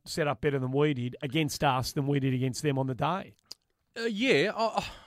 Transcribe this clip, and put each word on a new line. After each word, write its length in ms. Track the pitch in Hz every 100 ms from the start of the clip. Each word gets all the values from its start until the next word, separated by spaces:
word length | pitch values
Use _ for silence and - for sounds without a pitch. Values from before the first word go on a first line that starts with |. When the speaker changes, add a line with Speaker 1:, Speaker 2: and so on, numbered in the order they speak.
| -
Speaker 1:
set 220 | - 147
up 140 | 135
better 180 | 151 139
than 120 | 127
we 220 | 135 151
did 220 | 131 120 -
against 400 | 143 143 151 -
us 280 | 147 131 123
than 140 | - 139
we 120 | 143
did 140 | 135 127
against 260 | 131 117
them 160 | 151 135
on 80 | 131
the 80 | 120
day. 380 | 143 185 - - - - _ _ _ -
Speaker 2:
Uh, 40 |
yeah, 480 | 233 202 262 156 185 202
I, 300 | 226 - - -